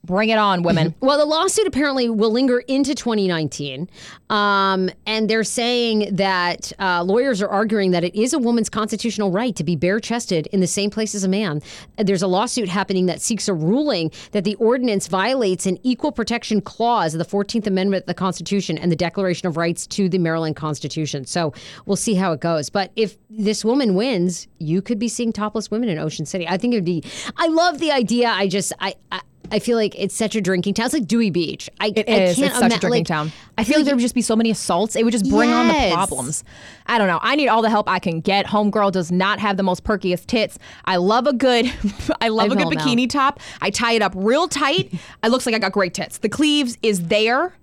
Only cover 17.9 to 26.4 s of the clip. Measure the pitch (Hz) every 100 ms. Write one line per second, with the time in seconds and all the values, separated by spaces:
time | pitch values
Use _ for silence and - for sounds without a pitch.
17.9 | 190 - 170 185 170 165 202 185 156 175
18.9 | 160 175 202 190 175 180 156 170 170 -
19.9 | - 190 185 165 165 160 151 156 147 147
20.9 | - 151 143 127 175 160 - - - -
21.9 | 196 - 185 190 151 170 160 - 202 190
22.9 | - 214 - _ 220 208 208 214 269 240
23.9 | 185 254 202 180 170 - _ 151 180 190
24.9 | 226 233 - 233 214 208 220 202 214 240
25.9 | 170 156 - 151 190